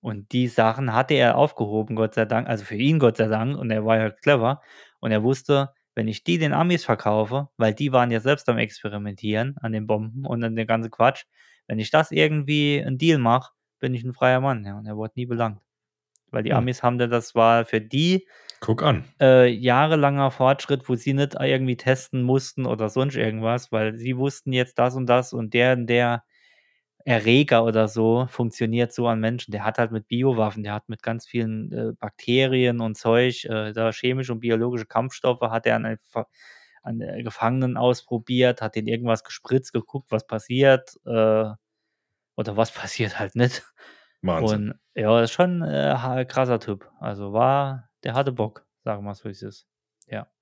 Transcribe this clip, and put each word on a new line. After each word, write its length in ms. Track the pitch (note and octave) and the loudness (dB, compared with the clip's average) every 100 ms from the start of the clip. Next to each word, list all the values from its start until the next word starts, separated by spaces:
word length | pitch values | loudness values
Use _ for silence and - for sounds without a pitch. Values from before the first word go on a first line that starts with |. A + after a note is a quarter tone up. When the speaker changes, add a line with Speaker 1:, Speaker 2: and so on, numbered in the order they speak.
Speaker 1:
Und 300 | - G#2 G2+ | -8 -10 -6
die 160 | B2 B2 | -2 -2
Sachen 440 | - A2+ A2+ C3 | 2 2 2 0
hatte 200 | A2+ C3 | 0 2
er 240 | C#3+ A#2+ A#2+ | 4 4 4
aufgehoben, 580 | D3 - G#2 G#2+ G#2+ A2 | 2 2 -2 -2 -2 -2
Gott 180 | A2 | -2
sei 120 | - G#2+ | 0 -2
Dank, 240 | A2+ B2 | -2 -2
also 160 | A2+ G2+ | -6 -6
für 100 | G#2+ | -2
ihn 240 | C3+ D#3+ | 2 4
Gott 160 | B2+ A2 | 4 4
sei 120 | A2 | 0
Dank, 300 | A2 A#2 C#3+ | 0 -2 -4
und 140 | A#2+ | -4
er 140 | A2 G#2+ | -2 2
war 120 | A2+ | 2
ja 120 | A2 | 2
clever. 520 | - - C#3 A2+ C#3+ _ - - _ | 0 2 2 2 -2 _ -20 -20 _
Und 120 | A2+ | -2
er 100 | G#2+ | 0
wusste, 460 | A2+ C3+ - C#3+ C#3 _ _ - | 2 -2 0 0 0 _ _ -6
wenn 140 | A2 | -6
ich 160 | G#2 - | -6 -2
die 120 | F3 | 0
den 140 | D#3 | 0
Amis 300 | D3+ E3+ F3 | 0 2 0
verkaufe, 640 | - A2+ G#2+ G#2+ G#2+ C3 C#3+ _ | 0 -2 2 0 0 -4 -6 _
weil 180 | A2 | 0
die 200 | G#2 C#3+ | 0 2
waren 180 | C3 A#2+ | 2 2
ja 80 | A2+ | 0
selbst 300 | A#2+ C#3+ - | 0 0 0
am 80 | A#2 | -2
Experimentieren 1000 | A2+ - G#2+ G#2 G#2 G2 G#2+ G#2+ B2+ C#3 | -2 -6 -10 -8 -10 -8 -4 -2 -2 -6
an 100 | A2+ | -6
den 160 | A2 G#2+ | -6 -2
Bomben 380 | G#2+ A2 A#2+ C3+ | -2 -4 -8 -6
und 180 | A#2+ | -4
an 140 | A#2 A2+ | -2 -4
dem 100 | A2+ | 0
ganzen 240 | A2+ A2+ | -2 -2
Quatsch, 320 | - A#2 C3+ - _ _ _ _ | 2 2 2 -12 _ _ _ _
wenn 120 | A2 | -6
ich 100 | G#2+ | 0
das 220 | D#3 D#3 | 2 2
irgendwie 720 | D#3 D#3 D3+ C#3 D3+ D3 C#3+ C#3 | 2 2 0 0 0 2 0 -2
einen 120 | C3 | 0
Deal 200 | E3 D#3 | 2 4
mach, 340 | A#2 B2 - _ _ _ | 4 2 0 _ _ _
bin 140 | C3 | -6
ich 100 | B2+ | -4
ein 80 | A#2+ | -6
freier 280 | B2 B2+ B2+ | 0 2 4
Mann, 240 | C3+ A#2+ G2+ | 0 -2 -6
ja. 120 | G2+ | -12
Und 80 | G#2+ | -10
er 100 | G#2+ | -8
wurde 160 | A2 - | -8 -8
nie 100 | B2 | -6
belangt. 360 | A#2 A2+ G2+ _ _ _ _ _ - _ | -2 -2 -4 _ _ _ _ _ -20 _
Weil 120 | - | -6
die 80 | A2 | 0
Speaker 2:
Hm. 60 | A#2 | 0
Speaker 1:
Amis 260 | B2 B2 | 0 0
haben 140 | B2 B2 | 0 0
da, 100 | A#2+ | 0
das 260 | A#2+ A2+ | 0 0
war 300 | A#2 A2+ A#2 | 4 6 4
für 160 | A2+ A2 | 2 -2
die, 480 | A2 C3+ E3+ F#3 - - _ - | -2 0 2 0 -2 -20 _ -12
Speaker 2:
Guck 240 | - A#2 | -2 0
an. 220 | D3+ A#2+ - _ | 2 2 -2 _
Speaker 1:
äh, 260 | C3+ C3 B2 | 8 8 8
jahrelanger 840 | A#2 B2+ B2 D#3 D#3 C#3+ C#3 C#3 | 4 2 4 4 4 2 2 0
Fortschritt, 580 | - C3 C#3 - C#3 C3 | 2 2 2 0 -4 -2
wo 60 | B2+ | -4
sie 180 | C#3 | 0
nicht 220 | C#3 C#3+ - | 0 0 -2
irgendwie 380 | C3+ C3+ C3 A#2+ | 0 0 0 -2
testen 460 | - C3 - C3 | 0 -2 -2 -2
mussten 420 | B2 C3 C3 - B2+ | 2 2 0 -6 -4
oder 240 | A2+ A2 | -2 -2
sonst 260 | B2+ C3+ C3+ | -2 -2 -2
irgendwas, 560 | A2+ A2 A2 A#2+ - | -4 -2 -2 -2 -4
weil 240 | A2+ A2 A2+ | -4 -4 -4
sie 220 | A#2 B2+ | -6 -2
wussten 340 | C#3 - - | -4 -4 -4
jetzt 280 | B2+ B2 - | -2 -2 0
das 160 | B2 C3 | 0 0
und 100 | B2 | 2
das 260 | B2 B2+ | 2 2
und 220 | B2 A2+ | -6 -4
der 200 | A#2+ B2 | 2 2
und 140 | B2+ A#2 | 2 0
der 380 | A#2+ A#2+ A#2 _ _ _ _ _ _ _ _ - | 0 2 -2 _ _ _ _ _ _ _ _ -2
Erreger 600 | A#2+ G#2 B2 D3 A#2 A2+ | 0 4 4 6 4 4
oder 240 | A2 A2 | 2 0
so 380 | G#2+ A2+ A#2 B2+ | 2 2 2 0
funktioniert 640 | - A#2+ - A2+ A#2 A#2+ | -4 -6 -2 -2 0 -2
so 140 | - A#2+ | 0 -2
an 100 | A2+ | 0
Menschen. 320 | A2+ A#2+ - | -2 -4 -8
Der 140 | G#2 G#2 | -6 -4
hat 120 | G#2+ | -2
halt 140 | A#2 | -2
mit 160 | A2 G#2+ | -4 -6
Biowaffen, 560 | A#2+ C3+ A#2 G#2+ G#2+ | -2 0 2 -2 -2
der 80 | G#2 | -8
hat 140 | G#2+ _ | -8 _
mit 160 | A2 | -10
ganz 240 | - A2+ - | -8 -8 -6
vielen, 420 | A#2+ A2+ A2 G#2+ | -4 -4 -6 -8
äh, 180 | A2+ A2+ A2+ | -8 -8 -8
Bakterien 800 | G#2 _ - B2 C3+ C3 B2 A#2+ | -12 _ 0 2 2 2 0 0
und 160 | A2+ A2 | -4 -4
Zeug, 460 | A#2 A#2 B2 A#2+ | 0 2 2 -2
äh, 300 | A2+ A2 G#2+ | -6 -6 -6
da 180 | G#2+ A2+ | -2 -2
chemische 400 | A2 B2+ C3 B2+ | -2 -4 -4 -4
und 80 | A2+ | -6
biologische 460 | A#2 A2+ A#2+ B2 A2 | -2 0 0 -4 -4
Kampfstoffe 560 | A2+ B2+ - C3 B2 | -4 -4 -2 -2 0
hat 240 | A#2+ A2+ A#2 | -2 -2 0
er 100 | A2+ | 0
an, 220 | A2 A2 _ A#2 A2 _ - - _ _ | -2 -8 _ -8 -8 _ -20 -20 _ _
an, 180 | - A2+ | -10 -8
äh, 200 | - G#2 | -8 -8
Gefangenen 540 | A#2+ - A2+ B2+ B2+ A2 | -10 -4 -2 0 -2 0
ausprobiert, 840 | B2 B2 - A#2+ - B2 B2+ A#2+ | 0 0 -2 -8 -2 2 2 0
hat 140 | A2 - | -6 -6
denen 120 | G#2+ | -4
irgendwas 380 | A#2 A#2+ A2+ - | -4 0 -2 -2
gespritzt, 480 | - - C3 C3+ | -18 -2 -2 0
geguckt, 380 | A#2+ - C#3 - | -6 -6 -12 -6
was 120 | A2 - | -6 -4
passiert, 720 | A2 - B2 C#3 C3 - - - | -10 -4 2 6 4 2 -20 -4
äh, 40 | A2+ A2 A2 A2 G#2+ _ _ _ _ _ _ _ - | 0 2 2 0 -8 _ _ _ _ _ _ _ -10
oder 180 | A2+ G#2 | -6 0
was 160 | A2+ - | -2 -2
<laughs> 120 | G2+ | -12
passiert 300 | - A2 - | -4 -4 -4
halt 160 | G2 - | -6 0
nicht. 280 | A#2+ - - _ - - _ _ | 0 0 -14 _ -20 -20 _ _
Speaker 2:
Wahnsinn. 500 | F2+ A#2+ A2 G#2+ G#2 | -2 0 0 0 -4
Speaker 1:
Und 80 | - _ - | -10 _ -4
ja, 260 | G#2+ A#2 | 2 4
ist 120 | A2+ | 2
schon, 280 | - F3+ F3 | 0 0 0
äh, 340 | D#3+ C#3+ C#3+ C3+ | -4 -2 0 0
ha-, 260 | B2+ B2+ | -2 -4
krasser 380 | C3 - B2+ A#2 | -4 -2 0 0
Typ. 280 | - G2 - _ | -2 -10 -10 _
Also 320 | - G2+ G2+ | -12 -10 -4
war, 560 | G#2+ B2+ C#3 C#3 C3+ - _ - | 0 2 2 -2 -8 -14 _ -6
der 80 | |
hatte 180 | B2 C#3 | -2 -2
Bock, 340 | A#2+ B2+ - _ _ - | -2 -4 -6 _ _ -8
sagen 180 | G#2 | -8
wir's, 220 | G2+ G2 G#2 | -8 -12 -14
wie 40 | |
es 120 | G2 | -14
ist. 260 | G#2 - _ _ _ _ - | -16 -18 _ _ _ _ -14
Ja. 200 | G#2+ - _ | -14 -14 _